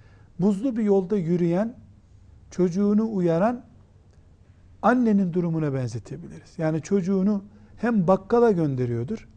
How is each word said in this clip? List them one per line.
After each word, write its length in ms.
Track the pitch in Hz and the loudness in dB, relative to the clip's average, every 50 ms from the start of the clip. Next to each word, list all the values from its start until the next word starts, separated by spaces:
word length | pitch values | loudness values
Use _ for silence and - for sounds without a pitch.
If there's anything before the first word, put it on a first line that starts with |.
| - - - - - - - - | -20 -20 -20 -20 -20 -16 -6 0
buzlu 380 | 170 214 202 190 247 269 226 | 0 0 0 0 -2 -4 -2
bir 60 | 233 214 | 0 0
yolda 340 | 202 196 196 190 180 214 | 2 2 2 0 0 -2
yürüyen 580 | 202 160 160 180 170 180 170 170 180 220 233 254 - - - - - - - - - - - - - - - | -2 0 0 0 0 0 0 0 0 -2 -4 -6 -14 -20 -20 -20 -20 -20 -20 -20 -20 -20 -20 -20 -20 -20 -12
çocuğunu 600 | - - 180 185 165 196 202 208 208 208 226 226 214 | -2 -2 0 0 2 0 2 2 2 2 0 0 -2
uyaran 480 | 185 175 165 165 165 196 233 247 247 - - - - - _ _ - - - - - - - - _ - _ - - - - - - | -2 0 0 2 2 0 0 -2 -4 -10 -18 -20 -20 -20 _ _ -20 -20 -20 -20 -20 -20 -20 -20 _ -20 _ -20 -20 -20 -20 -10 0
annenin 520 | - 208 254 254 240 220 208 202 190 175 160 | 2 2 4 4 4 2 2 2 2 0 0
durumuna 400 | 180 175 170 165 160 156 147 135 | -2 -2 0 -2 -2 -2 -2 -2
benzetebiliriz. 800 | 135 127 117 120 117 - - 131 156 170 - 160 165 - - - | -2 -4 -4 -6 -10 -10 -12 -16 -14 -14 -16 -18 -20 -20 -16 -8
Yani 240 | - 160 156 160 160 | -4 -4 -2 -2 -4
çocuğunu 640 | 160 - 202 202 170 190 196 190 185 208 208 196 - - - - - - - | -2 0 -2 0 0 0 0 0 2 0 0 -2 -4 -10 -20 -20 -20 -20 -10
hem 300 | - - 240 233 202 165 | -4 -2 0 0 2 2
bakkala 440 | 185 190 190 - - 233 240 233 226 | 2 2 2 2 0 2 4 4 4
gönderiyordur, 760 | 202 170 160 143 135 123 127 120 117 117 117 147 220 - - - - | 4 2 0 -2 0 -2 -2 -2 -2 -4 -4 -6 -8 -12 -12 -20 -20